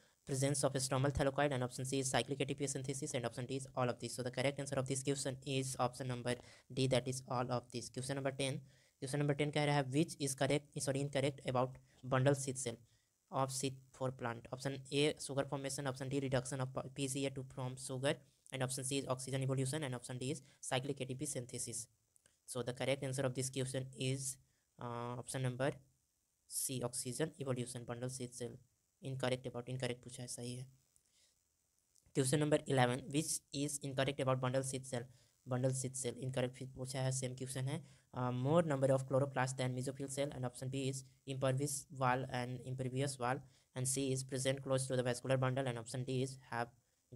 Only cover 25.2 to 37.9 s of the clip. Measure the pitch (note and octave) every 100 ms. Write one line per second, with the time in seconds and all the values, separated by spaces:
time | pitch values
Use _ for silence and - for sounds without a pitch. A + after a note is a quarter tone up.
25.2 | B2 C3+ B2+ B2 C#3 - _ _ _ _
26.2 | _ _ - - - B2+ A#2+ - - A#2+
27.2 | D#3+ - C3+ B2+ A#2+ B2 A#2+ A#2+ B2+ C3
28.2 | B2 - A#2 B2 _ _ _ _ C#3 C3+
29.2 | B2+ B2+ C3 A#2+ A#2+ B2+ B2+ B2 - -
30.2 | B2 - B2 B2 C3 - _ _ _ _
31.2 | _ _ _ _ _ _ _ _ _ -
32.2 | C3 D3+ D3+ D3+ - C3+ B2 B2+ C#3 C#3+
33.2 | D#3 - - C#3 C#3+ - C#3 C3 C3+ C#3
34.2 | C3 C3 B2+ C3 C3 C3 - A#2+ B2 -
35.2 | _ _ C3 B2+ C3 C3 C3 - B2 A#2
36.2 | C3 C3 B2 - C3 C3 C3 C3+ C3 C3
37.2 | B2+ B2+ B2+ C3+ B2+ D#3+ -